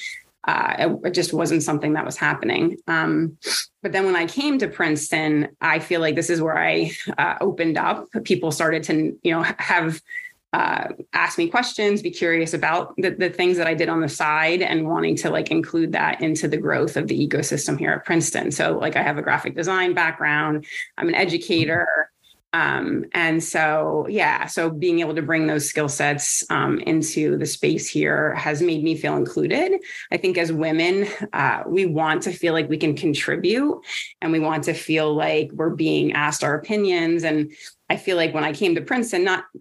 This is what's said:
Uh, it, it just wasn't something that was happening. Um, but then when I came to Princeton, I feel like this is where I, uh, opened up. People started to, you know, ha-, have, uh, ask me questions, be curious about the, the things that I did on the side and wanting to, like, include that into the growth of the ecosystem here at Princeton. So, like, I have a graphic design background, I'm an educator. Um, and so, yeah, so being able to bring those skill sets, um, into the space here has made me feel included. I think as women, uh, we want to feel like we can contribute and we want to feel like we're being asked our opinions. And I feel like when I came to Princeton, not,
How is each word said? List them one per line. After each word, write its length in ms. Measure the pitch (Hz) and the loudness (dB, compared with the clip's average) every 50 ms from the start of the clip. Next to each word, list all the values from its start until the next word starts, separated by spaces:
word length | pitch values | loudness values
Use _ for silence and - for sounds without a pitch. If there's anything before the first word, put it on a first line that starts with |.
| - - - - - _ _ _ - - | -14 -12 -12 -14 -18 _ _ _ -2 0
Uh, 280 | - - - - - - | 0 2 2 0 2 2
it, 300 | 139 165 - - - - | 2 0 0 0 -2 -2
it 60 | 180 | 0
just 180 | 175 170 - - | 0 0 0 0
wasn't 300 | 156 165 147 156 165 147 | 0 0 2 2 2 2
something 300 | - 156 147 151 156 151 | 0 0 0 0 0 0
that 120 | 156 - | 0 0
was 120 | - - - | -4 -4 -2
happening. 600 | - 147 147 - - - - - 165 170 185 - - - | 0 0 0 0 0 0 2 2 2 0 0 -2 -4 -2
Um, 480 | 165 160 160 160 160 156 165 165 156 - - - - - - - _ _ | 0 0 2 2 2 0 0 -2 -4 -8 -6 -4 -4 -4 -4 -8 _ _
but 120 | - 196 165 | -6 -4 0
then 120 | 190 190 | 0 2
when 100 | 190 185 | 2 2
I 120 | 170 170 165 | 2 0 -2
came 320 | - 262 277 302 285 262 | -2 -2 0 0 2 2
to 80 | 214 175 | 0 -2
Princeton, 800 | - - 180 160 151 147 143 - - 160 156 151 151 147 151 - - _ | -2 -2 0 0 0 0 -2 -2 -2 0 2 2 2 2 2 0 -4 _
I 200 | - 165 156 165 | 0 0 0 0
feel 220 | 160 - 180 170 | 0 0 0 2
like 120 | 165 156 151 | 2 2 2
this 160 | 165 165 170 | 0 0 0
is 100 | 175 165 | 0 0
where 160 | 156 165 160 160 | 2 0 0 0
I, 320 | 165 160 160 165 165 165 165 - - - - - | 0 2 2 2 0 0 -4 -6 -8 -6 -2 0
uh, 200 | 147 175 - - | 0 0 0 0
opened 380 | - 202 180 180 165 165 156 156 | 0 -2 0 0 0 0 0 0
up. 260 | 165 165 160 156 - - - - - | 0 0 -2 -2 -6 -8 -8 -6 0
People 280 | - 196 170 - 165 | 0 0 0 0 -2
started 320 | 147 - 170 160 160 160 147 | -2 0 0 0 0 0 -2
to, 340 | - 165 156 156 151 - - - | 0 0 0 0 0 -2 -2 -2
you 80 | 175 | 0
know, 100 | 165 165 | 0 2
ha-, 140 | 165 - - - | 0 -2 -2 -4
have, 460 | - - 190 175 165 160 160 165 - - - - - - - _ _ _ - | -2 2 2 2 2 0 -2 -4 -8 -12 -12 -12 -12 -12 -18 _ _ _ 0
uh, 360 | 170 175 170 - - - - - - - - - | 0 2 2 0 -2 -4 -4 -8 -10 -10 -4 0
ask 260 | - - - - - | 0 0 2 2 0
me 100 | 170 170 | 0 2
questions, 540 | - 233 254 - - - 214 208 202 202 214 | 2 2 0 0 0 0 2 2 2 2 0
be 80 | 175 | -4
curious 420 | 170 - 180 170 165 165 165 160 170 | -4 0 0 2 2 2 2 0 0
about 400 | 160 151 156 160 175 160 - - - | 0 0 2 2 0 -2 -4 -4 -2
the, 120 | 175 190 | -2 -2
the 200 | - - 185 175 | 0 0 -2 -2
things 260 | 170 - 180 180 180 175 | 0 2 2 4 4 4
that 80 | 170 160 | 2 2
I 60 | 165 | 2
did 160 | 156 165 160 | 2 0 0
on 120 | 165 165 | 2 2
the 60 | 160 147 | 0 0
side 540 | 143 - 160 151 151 156 160 160 170 180 | 0 0 0 2 2 4 4 2 2 2
and 260 | 170 - - 160 160 156 | 2 2 2 0 0 0
wanting 280 | 165 165 165 165 160 165 | 0 0 2 2 0 0
to, 140 | - 165 | 0 0
like, 180 | 156 160 - - | 0 0 0 0
include 440 | 156 165 160 - - 165 165 160 170 | 0 0 0 0 0 0 0 0 0
that 280 | 170 156 156 - - | 0 0 0 0 0
into 260 | 165 160 156 151 - 156 | 0 0 0 0 0 -2
the 100 | 147 - | -2 -2
growth 380 | - 156 151 127 117 - - | 0 0 0 2 0 0 0
of 120 | 147 156 - | -2 -2 -2
the 200 | - - 151 147 | 0 0 0 0
ecosystem 500 | - 147 143 - - 151 - - 143 139 | 0 -2 -2 -2 -4 -4 -2 -2 -2 0
here 120 | 151 147 | 0 0
at 140 | 151 147 - | 0 0 0
Princeton. 460 | - 175 165 160 - - - - - | 0 0 2 2 0 -2 -2 -2 -2
So, 260 | 143 - 160 160 160 - | -2 0 0 0 0 0
like, 180 | - 156 151 | -2 0 0
I 60 | 139 | 0
have 160 | 127 139 147 143 | 0 0 -2 -2
a 60 | - | 0
graphic 320 | 151 - 147 - - 139 | 0 0 0 -2 -4 -6
design 400 | 151 170 180 190 185 180 180 175 | -4 -4 -2 0 0 2 2 2
background, 720 | 180 170 160 160 - 160 151 147 151 156 156 151 151 151 - - - - - _ - | 2 0 0 0 0 2 4 4 4 4 2 0 -2 -2 -6 -10 -10 -10 -10 _ -2
I'm 100 | - 170 | -2 0
an 60 | 165 | 2
educator. 960 | - 190 175 160 170 170 - 175 165 160 151 165 175 170 160 151 - 156 - _ _ _ _ _ _ _ _ - | 2 2 2 0 -2 -2 0 2 2 2 2 2 0 0 0 0 0 -2 -2 _ _ _ _ _ _ _ _ -2
Um, 500 | 165 156 143 139 135 135 135 147 151 160 - | 0 0 0 0 0 -2 -2 -2 -2 -2 -2
and 320 | - - 170 160 160 165 160 | -2 0 2 2 2 0 0
so, 640 | - - 175 160 151 151 156 156 156 156 156 147 - | 0 0 2 2 2 2 2 2 0 0 0 -2 -2
yeah, 360 | 208 208 175 147 147 - 139 | 0 2 2 2 2 0 -2
so 240 | - - - 165 165 | -4 -2 -2 -2 -2
being 320 | 160 147 170 180 170 170 | -2 0 0 2 2 2
able 120 | 170 151 156 | 2 0 -2
to 60 | 156 | -2
bring 240 | 156 139 165 160 156 156 | 0 0 2 2 2 2
those 200 | 156 151 147 - | 0 0 -2 -2
skill 220 | - 156 151 143 | -2 0 -2 0
sets, 520 | 143 - 147 143 143 143 - - - - - - | 0 0 0 0 0 0 -2 -2 -2 -2 -2 -2
um, 300 | 165 151 143 139 - - | 0 0 2 0 0 0
into 580 | - - 160 160 151 156 - 160 156 147 147 147 | 0 0 2 2 0 0 -2 0 0 2 0 0
the 80 | 147 | -2
space 400 | 143 - - - 151 160 156 - - | -4 -4 -2 0 0 0 0 -2 -2
here 440 | - 151 151 151 151 151 156 151 - | -2 0 0 2 2 2 0 0 -2
has 260 | 160 - 156 151 143 | -2 -2 -2 0 0
made 200 | 175 175 160 156 | 2 2 2 2
me 140 | 151 165 165 | 0 0 -2
feel 220 | 156 - 147 147 147 | 0 -2 -2 0 0
included. 560 | 147 - - - 151 151 196 269 339 370 392 381 - - - - - - 170 | -2 -2 0 -2 0 0 2 0 2 2 0 -2 -2 -8 -14 -14 -6 -4 -4
I 20 | |
think 220 | 175 - 185 180 180 | 0 0 0 2 2
as 160 | 170 165 165 | 0 0 0
women, 520 | 151 156 160 156 160 165 175 185 196 202 202 - - 208 208 - | 0 0 0 2 2 2 2 2 0 0 -2 -4 -8 -8 -4 -2
uh, 300 | - 139 131 113 - - - | 0 2 2 0 0 -2 0
we 180 | 165 185 196 | 0 2 2
want 360 | 180 156 156 156 156 160 180 - | 2 2 0 0 0 0 -2 -2
to 80 | 202 | -4
feel 220 | 175 - - 170 160 | -4 -2 0 0 2
like 160 | 165 156 147 | 0 0 0
we 80 | 185 156 | -2 0
can 180 | - 160 143 | 0 0 0
contribute 840 | 135 - 160 143 139 - - 143 - - 175 214 247 285 294 - - - - - - - - - _ | 0 0 0 0 0 -2 -2 -2 0 0 0 2 2 2 0 -2 -4 -8 -10 -10 -10 -10 -10 -10 _
and 100 | - 165 | -2 0
we 80 | 160 160 | 0 2
want 240 | 156 156 160 156 147 | 2 0 0 0 -2
to 80 | - 160 | -2 -4
feel 400 | 156 - - 156 156 156 151 151 | -4 -2 0 0 2 2 2 2
like 380 | 151 156 156 156 156 156 151 | 2 0 2 2 0 0 -2
we're 200 | 147 147 160 160 160 | -2 -2 -2 -2 0
being 380 | 156 160 156 151 151 143 151 - | 0 0 2 2 2 2 2 2
asked 320 | 147 147 147 151 - - | 2 2 2 0 0 0
our 100 | 147 143 | 0 0
opinions. 720 | 156 151 - 214 208 208 190 180 175 165 165 170 170 165 | -2 -2 -2 0 0 2 2 2 2 2 2 0 0 0
And 260 | 160 151 151 151 151 - - - - - _ _ - | 0 0 0 0 -2 -6 -12 -20 -20 -20 _ _ -14
I 80 | 170 165 | -14 -8
feel 180 | - - 185 | -4 -2 0
like 180 | 170 165 160 151 | 0 0 0 -2
when 120 | 156 151 | -2 -2
I 80 | 156 151 | -4 -2
came 200 | 151 214 185 170 | -2 -2 0 0
to 60 | 165 | -2
Princeton, 440 | 156 - 269 254 226 226 - 180 180 | -2 -4 -4 -4 -4 -2 -2 -2 0
not, 180 | 196 185 185 - - - - | 0 0 -2 -4 -10 -14 -8